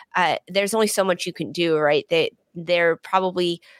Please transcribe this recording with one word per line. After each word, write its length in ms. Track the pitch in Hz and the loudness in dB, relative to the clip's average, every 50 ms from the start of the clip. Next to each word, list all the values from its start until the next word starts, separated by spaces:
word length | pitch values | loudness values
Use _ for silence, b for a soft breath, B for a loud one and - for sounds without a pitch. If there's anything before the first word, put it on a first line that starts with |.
| B B - | B B -2
uh, 220 | 185 175 156 135 - - | 0 0 0 0 -2 -6
there's 280 | - 180 196 202 196 220 | -4 -4 -2 -2 0 0
only 120 | 220 220 | 0 0
so 160 | 208 - - | 0 0 0
much 240 | 190 190 180 180 - | 0 0 0 -2 -4
you 60 | 180 | -8
can 180 | 165 - 165 107 | -8 -8 -8 -6
do, 280 | 147 175 175 170 160 151 | -4 -2 0 2 2 2
right? 260 | 151 143 147 143 - - | 2 2 2 2 0 0
They, 220 | 170 165 147 - - _ _ _ - | 0 0 0 0 -4 _ _ _ -14
they're 420 | 175 165 165 175 175 170 170 165 | -10 -4 0 0 2 2 2 0
probably 640 | - - - - 190 190 185 180 180 180 175 170 175 B B B | -2 -2 -2 0 0 0 0 0 0 -2 -2 -2 -4 B B B